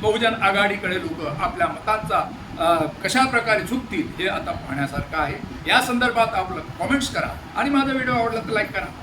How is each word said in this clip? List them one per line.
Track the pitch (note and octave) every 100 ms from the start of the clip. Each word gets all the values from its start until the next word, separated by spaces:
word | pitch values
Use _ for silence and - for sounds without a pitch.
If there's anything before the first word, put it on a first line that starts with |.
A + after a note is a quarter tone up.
बहुजन | G#3+ A3 A3+
आघाडीकडे | A3+ G3 G3+ G3+ G3 F#3 F3+
लोक | E3 D#3 D3+ -
आपल्या | F#3 F3+ E3
मतांचा, | - A3+ G#3+ - F3+ - - - -
अ, | E3 E3 D3+ -
कशा | F#3+ C4
प्रकारे | C4 A#3+ A3+ G#3
झुकतील | - B3+ - F#3 B2+ D3
हे | F#3+
आता | D#3+ F3
पाहण्यासारखं | - - C#3 C#3 C#3+ C3+ D#3+
आहे. | C#3+ C3+ - - D#3+
या | A#3
संदर्भात | B3+ A#3+ B3 A#3 A3+
आपलं | G3+ F#3 E3+
कमेंट्स | - - G3 C#4 -
करा | E3+ B2 - - -
आणि | C#4
माझा | C#4 C4+
व्हिडिओ | C4 B3+
आवडला | B3 A3+ A3
तर | -
लाईक | G#3+ G3
करा, | G3 - -